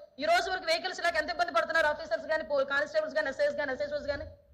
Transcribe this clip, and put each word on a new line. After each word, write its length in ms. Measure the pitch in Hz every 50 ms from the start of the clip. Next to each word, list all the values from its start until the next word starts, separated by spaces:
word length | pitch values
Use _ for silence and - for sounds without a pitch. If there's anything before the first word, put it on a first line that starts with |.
| - - _ -
ఈ 60 | 277
రోజు 260 | 320 339 359 392 392
వరకు 140 | 370 359 -
వెహికల్స్ 360 | 320 320 339 - 370 359 -
లేక 160 | 339 339 339
ఎంత 140 | 311 302 311
ఇబ్బంది 220 | 349 339 349 349 -
పడుతున్నారు 340 | 330 320 320 320 330 311
ఆఫీసర్స్ 400 | 302 302 302 - - 330 311 -
కానీ, 180 | 294 311 311 320
పో-, 200 | 311 285 277 269
కానిస్టేబుల్స్ 500 | 277 277 277 302 294 302 311 311 - 269
కానీ, 140 | 311 302 277
ఎస్ఐస్ 280 | 269 - 294 294 285
కానీ, 160 | 294 294 277 262
ఎస్హెచ్ఓస్ 340 | 254 294 285 294 294 -
కానీ. 180 | 285 285 285 311 - - - _ _